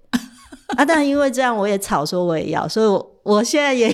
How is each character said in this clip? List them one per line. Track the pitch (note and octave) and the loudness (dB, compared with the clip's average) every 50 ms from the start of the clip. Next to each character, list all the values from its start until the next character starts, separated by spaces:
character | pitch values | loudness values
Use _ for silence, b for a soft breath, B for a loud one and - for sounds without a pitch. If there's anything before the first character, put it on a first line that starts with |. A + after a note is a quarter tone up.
| _ _ | _ _
<laughs> | - B3 - - - - - - C#4 - _ - G4+ | -6 -6 -6 -8 -20 -20 -20 -20 -20 -18 _ -4 -2
啊， | C4 C#4+ | 0 2
但 | C#4 D#4+ D#4 C#4+ | 2 2 2 2
因 | C#4 C#4 | 2 0
为 | C#4+ C#4+ C#4 | 0 0 0
这 | A#3 B3+ | 0 0
样 | C4 B3 A#3 | 0 0 0
我 | G#3+ G3 G#3 | 0 0 -2
也 | G3+ G3 | -2 -2
吵 | G3+ - G#3+ D3+ D3 | -2 -2 -2 -2 -2
说 | D#3 F3+ F3+ F3 | -2 -2 -2 -2
我 | F3 E3 | 0 -2
也 | D#3 F3 - | -2 -2 -4
要， | D#3 - - | -4 -4 -4
所 | D#3+ - A3 | -4 -2 0
以 | A3 | 2
我， | G#3+ G3 - - - - _ | 2 2 0 -2 -6 -16 _
我 | - G3+ G#3 G#3 A#3+ | -2 0 2 2 2
现 | A#3 - D4 | 2 0 0
在 | D4 C#4+ | 2 2
也 | C4 B3 A3+ A3+ | 2 2 2 2